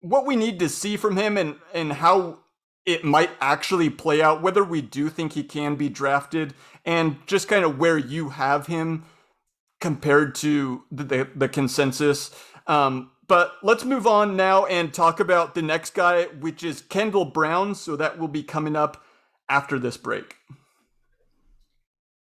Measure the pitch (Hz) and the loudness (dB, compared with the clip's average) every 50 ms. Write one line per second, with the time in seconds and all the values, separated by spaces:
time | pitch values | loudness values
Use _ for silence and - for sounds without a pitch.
0 | - 170 202 277 262 277 277 233 220 226 208 175 180 151 - - - 208 208 202 | -2 2 2 2 2 2 0 0 0 0 -2 -2 -2 -2 -2 -4 -6 -4 -4 -2
1 | - 214 196 185 208 214 208 202 180 151 147 - - - - 170 165 151 143 135 | -2 -2 0 0 0 0 0 0 -2 -4 -6 -10 -18 -10 -8 -6 -4 -4 -6 2
2 | 160 170 185 196 180 170 151 - _ _ _ _ _ _ _ _ _ 180 175 160 | 4 4 4 4 2 -2 -8 -14 _ _ _ _ _ _ _ _ _ -4 -4 -2
3 | 160 151 143 151 170 175 - - 131 135 143 147 - - 190 180 165 151 - - | 0 2 4 4 4 2 0 -4 0 0 0 0 0 -2 0 0 0 0 -2 -4
4 | - 156 151 151 160 156 156 156 160 185 180 208 202 180 170 160 135 110 - 135 | -2 0 2 4 4 4 4 4 0 0 2 2 0 0 -2 -6 -6 -6 -6 -6
5 | 147 156 160 - 165 151 - 151 139 143 - 151 147 147 147 139 147 139 110 - | -6 -6 -4 -6 -8 -6 -6 -8 -10 -8 -8 -6 -4 -4 -4 -4 -4 -6 -6 -4
6 | 139 139 139 143 139 - - 165 156 143 135 _ - - - - _ - 170 170 | -2 0 0 0 -2 -2 -6 -4 -4 -6 -8 _ -20 -20 -20 -12 _ -2 0 0
7 | 165 160 143 139 - - 196 190 180 - 220 208 185 160 147 131 151 170 165 156 | 0 0 -2 -4 -8 -2 -2 -2 0 2 0 2 2 0 0 2 2 2 2 2
8 | 139 120 139 160 160 143 135 151 139 135 139 143 139 156 165 165 160 165 165 160 | -2 -4 -6 -8 -8 -8 -6 -4 0 0 0 0 -2 -4 -6 -6 -4 -4 -6 -8
9 | 160 _ _ _ _ _ _ _ _ _ _ _ _ _ _ _ - 180 151 131 | -10 _ _ _ _ _ _ _ _ _ _ _ _ _ _ _ -4 -4 -4 -2
10 | - 151 143 147 151 143 139 - - 151 147 147 139 131 127 127 - _ - 135 | 0 4 4 4 4 2 -4 -4 -2 0 0 0 0 -2 -6 -10 -10 _ -12 -12
11 | 147 131 135 127 135 135 - 139 135 127 - - 139 127 - - 143 135 131 - | -6 -4 -2 -2 -2 -4 -2 -2 -2 -2 0 -2 -2 -2 0 0 0 0 0 0
12 | 151 147 143 143 - - - - - - _ - _ - 160 147 143 135 131 131 | 0 0 0 0 -4 -12 -14 -20 -20 -20 _ -20 _ 0 2 2 2 2 0 -4
13 | 127 - _ _ _ _ 190 175 175 180 - - - 196 233 233 - 254 277 262 | -8 -12 _ _ _ _ 4 4 4 2 -2 -4 2 2 2 2 2 -2 -2 2
14 | 196 226 220 208 208 208 196 190 190 190 190 190 202 - 190 175 170 160 131 - | 2 4 4 6 4 2 2 2 2 4 6 4 4 4 0 -2 -2 -2 0 4
15 | 170 165 165 - 202 175 185 175 170 165 - 175 165 156 156 165 160 - - 196 | 4 4 4 4 2 4 4 2 2 0 -2 -4 -2 0 -2 -2 -4 -4 -2 2
16 | 185 175 175 175 175 175 156 147 139 165 160 - 170 170 147 - - _ - 190 | 2 4 4 4 2 0 -4 -10 -10 -10 -10 -6 -8 -8 -8 -8 -12 _ -2 -2
17 | 208 220 196 202 180 143 - 156 156 151 165 175 190 202 202 190 - - 156 143 | -2 2 2 0 0 0 0 0 0 2 2 0 0 -2 -4 -8 -6 -8 -4 -2
18 | 160 151 - 180 160 156 143 151 143 - - 156 151 156 151 151 151 151 - - | -2 -4 -2 -4 -8 -6 -6 -6 -8 -6 -6 -4 -4 -2 -2 0 -2 -2 -4 -8
19 | _ _ _ _ _ _ _ _ _ _ 139 143 139 - 143 135 123 123 117 - | _ _ _ _ _ _ _ _ _ _ 0 0 0 0 -6 -4 -4 -6 -8 -8
20 | _ 120 110 104 - - - _ _ _ 135 _ _ _ _ _ _ _ _ _ | _ -8 -8 -8 -8 -14 -20 _ _ _ -20 _ _ _ _ _ _ _ _ _
21 | _ _ _ _ _ _ _ _ _ _ _ _ _ _ _ _ _ _ _ _ | _ _ _ _ _ _ _ _ _ _ _ _ _ _ _ _ _ _ _ _
22 | _ _ _ _ | _ _ _ _